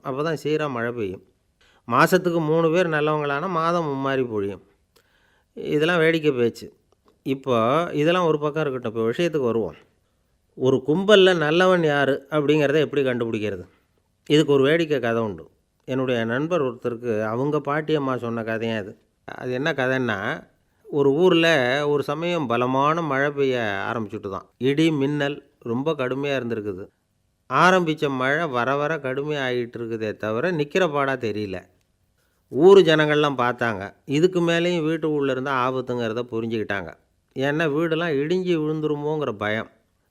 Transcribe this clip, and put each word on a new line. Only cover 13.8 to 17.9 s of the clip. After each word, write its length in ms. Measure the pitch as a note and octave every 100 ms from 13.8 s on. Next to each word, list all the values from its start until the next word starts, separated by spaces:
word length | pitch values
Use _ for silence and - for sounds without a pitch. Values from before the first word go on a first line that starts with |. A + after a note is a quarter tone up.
| _ _ _ _ -
இதுக்கு 260 | D3+ D3+
ஒரு 100 | C#3
வேடிக்கை 360 | C3+ E3 D#3 C#3
கதை 220 | A#2 A#2
உண்டு. 280 | A2 E2+ - _ _ _ -
என்னுடைய 400 | C3 B2+ A#2+ A2+
நண்பர் 360 | B2 D#3+ F3
ஒருத்தருக்கு 600 | C3 A#2 B2 A#2 A#2+ G#2+
அவங்க 380 | A2 A#2 C#3+ D3 C#3+
பாட்டியம்மா 520 | D3 D#3